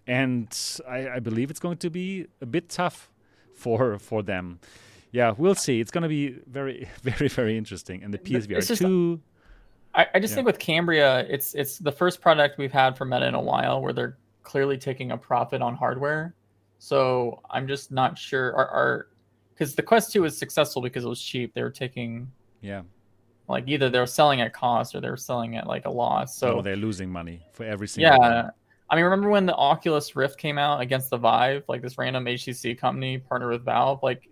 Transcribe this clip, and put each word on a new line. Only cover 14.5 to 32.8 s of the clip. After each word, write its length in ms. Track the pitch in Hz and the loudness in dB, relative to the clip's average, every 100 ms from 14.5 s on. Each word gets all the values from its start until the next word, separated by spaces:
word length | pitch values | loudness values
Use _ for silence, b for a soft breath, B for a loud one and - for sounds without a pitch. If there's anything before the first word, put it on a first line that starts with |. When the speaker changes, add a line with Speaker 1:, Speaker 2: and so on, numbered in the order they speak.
| 143 139 135 | -2 0 -2
Speaker 2:
taking 340 | 139 131 127 | -4 -6 -6
a 60 | 120 | -8
profit 440 | - 123 123 127 | -2 0 0 -2
on 140 | 120 123 | -2 -2
hardware. 580 | 123 127 143 156 170 - _ _ _ _ | -2 -2 -2 -2 -6 -12 _ _ _ _
So 640 | - 139 127 127 120 - - | -2 2 4 2 -2 -6 -8
I'm 180 | 123 135 | -6 -4
just 240 | 139 - | -6 -4
not 260 | 131 127 - | 0 0 -2
sure. 380 | - 135 127 120 | -4 -2 0 2
Our, 120 | 131 | 2
our, 380 | - 131 120 - _ _ _ _ - | 2 2 0 -6 _ _ _ _ -6
'cause 180 | 147 - | -4 -2
the 80 | |
Quest 280 | - 226 220 | 4 4 4
two 80 | 202 | 2
was 120 | 160 - | 2 -2
successful 460 | 143 - 147 131 | -4 0 0 0
because 220 | 123 127 | -4 -4
it 60 | 120 | -6
was 120 | 120 | -6
cheap. 320 | - 127 120 | -6 -6 -6
They 80 | 123 | -4
were 80 | 120 | -6
taking, 600 | - 127 123 117 117 131 - _ _ | -6 -8 -8 -8 -10 -12 -18 _ _
Speaker 1:
Yeah. 200 | 101 98 87 _ _ _ _ _ - | -12 -10 -12 _ _ _ _ _ -6
Speaker 2:
like, 180 | 127 127 | -4 -2
either 220 | 147 131 | 0 2
they 100 | 123 | 2
were 80 | 123 | 0
selling 320 | - 147 131 | 4 4 4
at 120 | 117 | 0
cost 420 | - 123 117 123 - | 0 0 0 -2 -6
or 60 | |
they 80 | 123 | -8
were 80 | 127 | -8
selling 400 | - 123 117 113 | -6 -6 -4 -8
at, 100 | - | -6
like, 180 | 131 - | -6 -6
a 60 | |
loss. 460 | 123 120 - 131 - | -2 0 0 -4 -2
So 180 | 123 117 | 0 0
Speaker 1:
No, 60 | |
they're 160 | 98 98 | -2 -4
losing 340 | 110 95 92 | -4 -6 -8
money 340 | 90 85 85 - | -8 -10 -14 -20
for 140 | - 110 | -14 -8
every 220 | 101 104 | -6 -6
single 260 | - 160 | 4 8
Speaker 2:
Yeah. 40 | 135 | 8
Speaker 1:
one. 340 | 120 117 - - _ _ - | 8 4 0 -10 _ _ 0
Speaker 2:
I 60 | 160 | 2
mean, 80 | |
remember 260 | 175 196 208 | 4 4 4
when 160 | 202 185 | 4 4
the 100 | - | 2
Oculus 600 | 139 160 170 151 - 139 | 4 4 2 0 0 -2
Rift 220 | 135 - | -2 -2
came 200 | 156 147 | -4 0
out 240 | 147 143 | 0 0
against 280 | 127 131 131 | 0 -2 -2
the 80 | 123 | 2
Vive? 460 | 117 120 127 139 - | 4 4 4 0 -4
Like, 140 | 127 | -8
this 160 | 123 135 | -8 -6
random 300 | 127 131 120 | -4 -2 -4
H 180 | 123 - | -4 -6
T 80 | |
C 220 | 123 120 | -6 -6
company 440 | 120 | -2